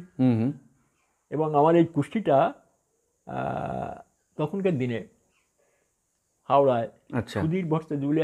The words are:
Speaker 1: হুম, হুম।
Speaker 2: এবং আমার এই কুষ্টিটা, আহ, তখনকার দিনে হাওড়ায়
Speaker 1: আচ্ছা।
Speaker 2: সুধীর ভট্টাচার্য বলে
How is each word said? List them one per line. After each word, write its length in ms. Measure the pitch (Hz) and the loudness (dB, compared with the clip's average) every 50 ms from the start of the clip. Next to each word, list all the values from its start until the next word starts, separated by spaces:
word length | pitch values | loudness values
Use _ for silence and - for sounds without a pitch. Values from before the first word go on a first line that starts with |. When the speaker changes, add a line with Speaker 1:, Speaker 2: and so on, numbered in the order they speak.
| 175 - _ - | -10 -10 _ 0
Speaker 1:
হুম, 160 | 131 127 117 110 | 2 2 2 2
হুম। 120 | 113 139 147 - - _ _ _ _ _ _ _ _ _ _ _ _ _ 135 | 0 -2 -4 -8 -14 _ _ _ _ _ _ _ _ _ _ _ _ _ -4
Speaker 2:
এবং 120 | 147 156 156 151 143 | -4 -2 0 2 4
আমার 140 | 147 165 170 170 | 4 6 6 6
এই 40 | 165 165 - | 4 2 0
কুষ্টিটা, 420 | 147 139 - - 226 196 170 139 135 165 247 285 - _ _ _ _ _ _ _ _ _ _ _ _ _ | -4 -4 -2 -4 -4 0 2 4 4 4 2 -2 -8 _ _ _ _ _ _ _ _ _ _ _ _ _
আহ, 680 | - - - - - - - - - - - - - - - - _ _ _ _ _ _ - | -12 -8 -6 -6 -6 -6 -6 -6 -6 -6 -6 -8 -8 -10 -14 -18 _ _ _ _ _ _ -6
তখনকার 360 | 151 151 196 196 190 190 165 120 | -6 -4 -4 -2 -2 -2 0 0
দিনে 180 | 127 123 117 104 101 - _ _ _ _ _ _ _ _ _ _ _ _ _ _ _ _ _ _ _ _ _ _ _ _ _ _ _ - | -2 -4 -4 -6 -8 -12 _ _ _ _ _ _ _ _ _ _ _ _ _ _ _ _ _ _ _ _ _ _ _ _ _ _ _ 2
হাওড়ায় 380 | 131 143 143 135 123 117 113 - - _ _ - 135 120 | 2 4 4 4 2 0 -2 -6 -10 _ _ -8 -6 -6
Speaker 1:
আচ্ছা। 180 | - - - 107 | -6 -6 -4 -4
Speaker 2:
সুধীর 240 | 123 156 175 190 180 156 | -2 -2 -2 -4 -2 -2
ভট্টাচার্য 340 | 156 160 160 - 151 139 139 143 | -4 -4 -4 -6 -6 -4 -2 -2
বলে 120 | 151 160 | 0 0